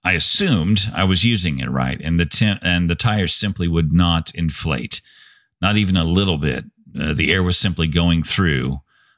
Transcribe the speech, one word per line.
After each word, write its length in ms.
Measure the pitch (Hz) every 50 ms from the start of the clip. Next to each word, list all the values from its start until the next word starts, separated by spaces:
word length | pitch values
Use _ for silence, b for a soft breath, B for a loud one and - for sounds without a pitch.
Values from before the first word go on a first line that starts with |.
| -
I 100 | 95 92
assumed 760 | 80 - - - - 202 180 131 87 78 92 107 98 95 113 -
I 120 | - 95
was 180 | 92 95 87 107
using 360 | 120 120 98 90 82 71 65
it 100 | 64 64
right, 320 | 64 65 64 65 67 -
and 180 | - 80 82 85
the 60 | 85
tim-, 340 | 76 - - 113 107 98 -
and 280 | - 92 87 87 87 82
the 60 | 85
tires 380 | - - 120 107 104 92 82 -
simply 360 | - 107 104 90 - 87 85
would 240 | 82 82 82 76 80
not 400 | 87 87 87 85 82 80 - -
inflate, 640 | 85 85 78 76 - - 82 73 60 62 - - - B B B B B B B B B B B _
not 160 | 87 98 104
even 180 | 107 107 92 92
a 80 | 90 82
little 340 | 82 87 92 101 92 85
bit. 280 | 76 73 73 64 62 58 - _ _ _ - - -
Uh, 140 | 73 76 73
the 180 | - 80 73
air 120 | 87 95 90
was 140 | 90 87
simply 300 | - - 98 82 82 82
going 360 | 80 76 87 85 85 85 82 78
through 580 | - - - 95 82 71 65 62 65 69 69 _ b b b b b b